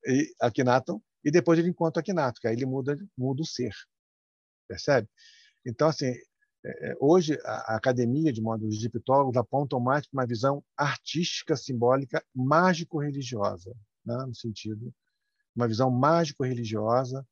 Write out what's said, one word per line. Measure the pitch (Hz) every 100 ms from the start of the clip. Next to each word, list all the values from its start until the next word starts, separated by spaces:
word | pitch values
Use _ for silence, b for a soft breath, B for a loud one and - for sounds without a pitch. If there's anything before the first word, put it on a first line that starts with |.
| -
E | 131 - -
Akhenaton, | 120 113 123 123 127 185 _ _
e | 147
depois | 160 170 165
ele | 170
encontra | 175 165 160
Akhenaton, | 160 180 135 -
que | 113
aí |
ele | 113 131
muda, | 131 127 147 196 -
muda | 127 135
o |
ser, | 160 - 120 107 - _ _ _ _ _ _ _ _
percebe? | 101 - 135 107 _ b b b b 131
Então, | 113 156
assim, | 151 135 120 - _ _ _
é, | - - -
é, | -
hoje | 139 180 160 147
a, | - 117 -
a | 110
academia, | 135 123 117 135 160
de | 113
modo, | 110 113
os | 110 107
egiptólogos | 117 120 - 135 139 123
apontam | 113 139 139 135
mais | 123 143 131
para | 135
uma | 123
visão | 117 131 143 _ -
artística, | 143 127 - 151 175 - - 143
simbólica, | - 123 120 135 135 156 -
mágico-religiosa, | 127 127 151 185 170 165 160 147 139 123 120 101 95 - - _ _
né? | - 120
No | 131 113
sentido, | 117 104 107 107 117 - _ _ _ _ _ -
uma | 120
visão | 110 131
mágico-religiosa | 123 143 170 165 - 127 123 113 107 107 120 131 131 131